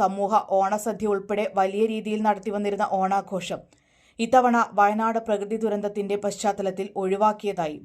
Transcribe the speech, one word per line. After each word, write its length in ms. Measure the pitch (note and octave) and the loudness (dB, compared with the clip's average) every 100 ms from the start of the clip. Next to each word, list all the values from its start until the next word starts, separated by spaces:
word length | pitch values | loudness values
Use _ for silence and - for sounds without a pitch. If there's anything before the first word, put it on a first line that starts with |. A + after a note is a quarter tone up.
സമൂഹ 400 | F#3+ G3 G3+ G#3+ - F#3+ | 0 0 2 2 2 2
ഓണസദ്യ 480 | F#3+ G#3+ A#3 G3+ G#3+ | 2 0 -4 -4 0
ഉൾപ്പെടെ 380 | G3 G3 G#3 G#3+ G3 | -2 -2 -2 -2 0
വലിയ 280 | F#3+ G3+ A3+ | 0 2 0
രീതിയിൽ 300 | A3 G#3+ G#3+ G#3+ | 0 -4 -2 0
നടത്തിവന്നിരുന്ന 580 | G3 G#3+ G3+ G3+ G3+ G#3+ F#3+ | 0 -2 -4 -2 -2 0 0
ഓണാഘോഷം 600 | F#3+ G3 G3 F#3+ - F3 - _ _ _ _ - | 0 0 -2 -6 -6 -10 -12 _ _ _ _ -6
ഇത്തവണ 380 | A3+ B3+ B3 A#3 A3 F#3+ | 2 4 6 4 2 4
വയനാട് 400 | G3+ G#3+ A3+ A3+ | 4 4 0 -2
പ്രകൃതി 380 | A3+ G#3 G3+ A3 | -2 -2 -2 -2
ദുരന്തത്തിന്റെ 600 | A3 G#3 G3+ G#3 G3 G3+ | -2 -2 -2 -4 -4 -2
പശ്ചാത്തലത്തിൽ 640 | G#3 G3 G#3+ G3 F#3+ F#3+ G3+ - | -4 -2 -2 0 -2 -4 -6 -4
ഒഴിവാക്കിയതായി 760 | F#3+ G3 G#3+ G#3 G#3 F#3 D#3+ D3 | -2 2 2 2 -4 -4 -4 -6